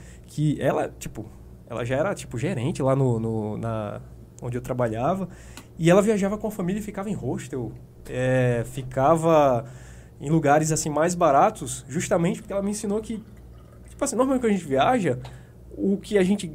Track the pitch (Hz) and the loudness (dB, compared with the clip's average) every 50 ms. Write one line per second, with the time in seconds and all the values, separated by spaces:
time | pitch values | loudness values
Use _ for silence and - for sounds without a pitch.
0 | - - - - - - - 147 151 151 135 - - 147 - - - - - - | -18 -20 -20 -20 -20 -12 -4 0 0 0 0 2 0 0 0 0 -2 -4 -8 -10
1 | - - - 113 - - - - - - - - - - 120 110 123 117 131 139 | -12 -12 -10 -12 -12 -14 -16 -18 -20 -20 -20 -20 -16 -10 -8 -6 -4 -2 -2 0
2 | 165 202 190 - - - - 110 139 151 196 110 117 151 - - 139 131 135 135 | 0 -2 -4 -6 -8 -10 -6 -4 -4 -4 -2 -2 -2 -4 -2 0 0 2 2 4
3 | 135 127 117 110 113 113 110 110 107 107 104 113 113 117 113 110 107 104 110 117 | 2 2 2 0 0 -2 -2 -2 -4 -4 -6 -6 -4 -4 -4 -4 -4 -6 -8 -10
4 | - - - - - - - - 131 120 120 120 123 127 127 123 123 113 107 113 | -14 -16 -20 -20 -20 -20 -18 -12 -10 -6 -6 -6 -4 -4 -2 0 0 0 0 -2
5 | 123 160 190 196 185 170 - - - - - - - - - - 160 170 170 208 | 0 -2 -2 -2 -4 -8 -10 -16 -18 -18 -18 -20 -20 -18 -8 0 4 6 6 6
6 | 196 226 220 196 196 196 214 208 - 214 - - 180 175 202 214 208 202 - 196 | 6 4 2 2 0 -2 -2 -4 -6 -6 -6 -4 -4 -2 -2 -4 -6 -6 -8 -8
7 | 196 220 190 120 117 127 170 - - - 147 131 117 104 - - - - - - | -6 -6 -6 -4 -4 -4 -6 -6 -6 -8 -8 -6 -6 -8 -10 -12 -18 -20 -20 -20
8 | - - 131 127 127 127 127 127 127 123 120 117 113 - - 143 127 127 - 170 | -14 -8 -4 -2 0 2 2 4 4 2 2 0 -2 -4 -6 -8 -10 -4 -2 2
9 | 135 147 165 160 160 165 160 151 143 135 123 117 - - - - - - - - | 4 4 4 4 4 6 6 6 6 6 4 2 -2 -6 -12 -18 -18 -18 -20 -20
10 | - - - - - 143 165 160 143 139 143 156 156 156 160 147 - 160 147 147 | -20 -20 -16 -10 -2 0 2 2 4 6 4 4 4 2 0 -2 -2 -2 0 2
11 | 160 180 175 175 175 151 135 143 175 220 220 - 147 120 127 - - - 127 180 | 2 2 2 4 4 6 6 6 6 4 2 -2 -8 -8 -8 -10 -10 -6 -4 -4
12 | 180 - 208 175 170 180 226 214 - - 190 202 196 202 208 214 - 202 202 220 | -2 0 2 2 2 2 0 -2 -6 -6 -4 -4 -2 -2 -4 -4 -4 -4 -4 -4
13 | 220 - 226 214 - - - - - - - - - - - - - - - - | -4 -6 -8 -10 -10 -14 -20 -20 -20 -20 -20 -20 -20 -20 -20 -20 -20 -20 -6 -4
14 | 196 - 208 214 262 269 269 254 240 220 202 185 165 143 131 131 143 196 262 247 | -4 -2 2 2 2 2 2 2 2 2 2 0 0 0 2 4 4 4 4 4
15 | 180 147 123 131 - - - - - - - - - - - 196 202 196 202 - | 2 0 0 -2 -6 -12 -16 -18 -20 -20 -20 -20 -20 -16 -8 -2 0 0 0 0
16 | - - 214 196 185 180 208 196 - 160 151 | -2 0 2 4 4 4 4 2 0 -6 -10